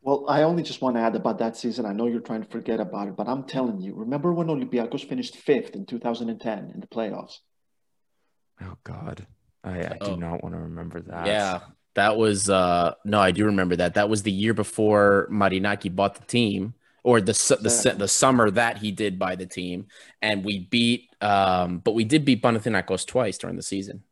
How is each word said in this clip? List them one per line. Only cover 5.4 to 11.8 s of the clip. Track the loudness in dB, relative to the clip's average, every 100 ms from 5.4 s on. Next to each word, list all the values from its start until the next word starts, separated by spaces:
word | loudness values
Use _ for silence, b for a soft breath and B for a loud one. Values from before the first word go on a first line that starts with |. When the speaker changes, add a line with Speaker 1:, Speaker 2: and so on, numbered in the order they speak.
| 0 0 0
Speaker 1:
in | -12 -10
two | -6
thousand | -4 -4 -6
and | -6
ten | -6 -6 -8
in | -14
the | -10
playoffs? | -8 -6 -8 -14 -20 _ _ _ _ _ _ _ _ _ _ _ _
Speaker 2:
Oh, | -16 -16
God. | -14 -12 -12 -14 -16 _ _ _
I, | -10 -8
I | -8 -8
do | -6
Speaker 3:
Oh. | -6
Speaker 2:
not | -6 -8
wanna | -8 -10
remember | -10 -10 -10 -12
that. | -12 -8 -2
Speaker 3:
Yeah, | -2 -2 -4 -10 _